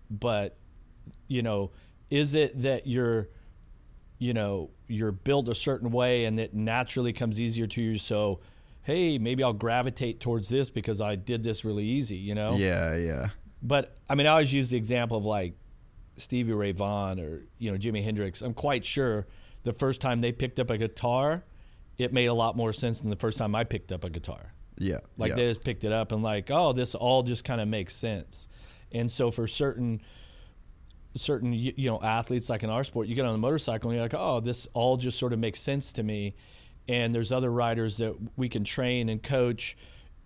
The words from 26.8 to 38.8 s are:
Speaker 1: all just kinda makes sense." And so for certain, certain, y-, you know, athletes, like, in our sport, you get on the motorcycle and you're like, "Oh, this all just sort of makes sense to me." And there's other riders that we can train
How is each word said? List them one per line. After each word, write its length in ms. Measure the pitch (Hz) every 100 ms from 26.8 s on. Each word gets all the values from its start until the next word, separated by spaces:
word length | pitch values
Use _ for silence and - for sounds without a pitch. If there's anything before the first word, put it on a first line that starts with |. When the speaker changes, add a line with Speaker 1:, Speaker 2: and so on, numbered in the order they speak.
| 120
Speaker 1:
all 280 | - 123 131
just 220 | 120 117
kinda 220 | - 117 107
makes 280 | 110 87
sense." 520 | - 113 98 - - - - - - -
And 180 | 117 117
so 200 | - 120
for 160 | 117 110
certain, 560 | - 139 120 120 110 - - - - - - - - - - - 127
certain, 340 | - 131 123
y-, 220 | 117 127 -
you 140 | 131
know, 80 | 110
athletes, 500 | 110 113 - 123 120
like, 120 | 110
in 60 | 107
our 140 | 117
sport, 240 | 139 120 107
you 60 |
get 100 | 139
on 80 | 123
the 60 | 110
motorcycle 520 | 120 156 - 113 117
and 60 | 117
you're 80 |
like, 100 | 117
"Oh, 260 | - - 123
this 280 | 117 120 -
all 240 | 120 123 127
just 200 | 123 -
sort 140 | 123
of 60 | 113
makes 220 | 113 -
sense 320 | - 139 -
to 80 | -
me." 320 | 107 104 101 - - - - - -
And 260 | 123 117
there's 180 | 117 107
other 180 | 127 127
riders 460 | 120 117 117 113 101
that 180 | 110 - 113 -
we 120 | 127
can 140 | 123
train 440 | 101 -